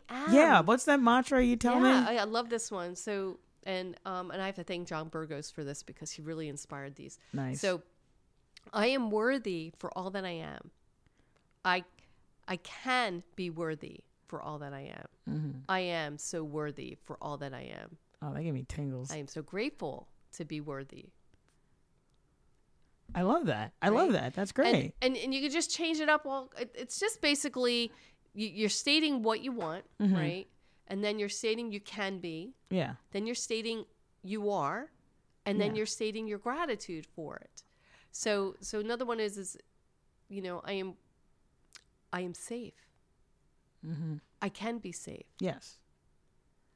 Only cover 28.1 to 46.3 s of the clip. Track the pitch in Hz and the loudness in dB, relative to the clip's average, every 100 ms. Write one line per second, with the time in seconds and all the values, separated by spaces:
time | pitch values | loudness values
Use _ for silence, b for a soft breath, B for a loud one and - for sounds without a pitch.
28.1 | b _ 202 214 190 208 - - 302 311 | b _ -6 -6 0 0 2 4 4 4
29.1 | 269 220 220 262 240 165 170 - - 208 | 2 2 0 -2 -4 -4 -6 -10 2 4
30.1 | 185 147 180 - _ _ _ - 190 208 | 6 4 0 -8 _ _ _ -8 -2 0
31.1 | 214 202 - 226 226 233 202 - 220 196 | 0 -2 -2 0 0 -2 -8 -8 -4 -4
32.1 | 190 170 160 208 - _ 185 147 123 _ | -4 -6 -8 -10 -14 _ 0 0 -4 _
33.1 | 196 220 233 - 226 226 220 - _ _ | -4 -2 -4 -2 -2 -2 -4 -6 _ _
34.1 | _ 185 214 208 196 143 196 302 _ _ | _ -6 -2 0 2 0 -2 -6 _ _
35.1 | _ _ _ - 190 208 214 214 - 220 | _ _ _ -2 2 2 0 -2 -2 -2
36.1 | 220 220 208 240 285 339 214 - 160 151 | -2 -4 -4 -4 -2 -2 -4 -6 -10 -10
37.1 | - 147 - - - - b b b b | -12 -10 -12 -16 -20 -20 b b b b
38.1 | - 226 202 196 - - 214 214 240 247 | -4 2 2 2 -4 -6 -4 -2 -2 0
39.1 | 226 214 196 185 - - _ _ _ _ | 0 -2 -2 -10 -12 -18 _ _ _ _
40.1 | _ - 196 185 175 - 196 190 - _ | _ -12 -8 -6 -6 -4 -4 -4 -8 _
41.1 | _ _ _ _ _ _ - - _ _ | _ _ _ _ _ _ -20 -20 _ _
42.1 | 180 180 170 - 240 233 - _ _ _ | -6 -6 -8 -8 -8 -10 -16 _ _ _
43.1 | _ _ _ _ _ _ _ 160 156 160 | _ _ _ _ _ _ _ -8 -6 -4
44.1 | 151 - _ 202 - 220 233 196 - - | -6 -10 _ -6 -4 -6 -6 -8 -12 -12
45.1 | - - - 185 - - - _ _ _ | -14 -16 -6 -4 -4 -12 -20 _ _ _
46.1 | _ _ | _ _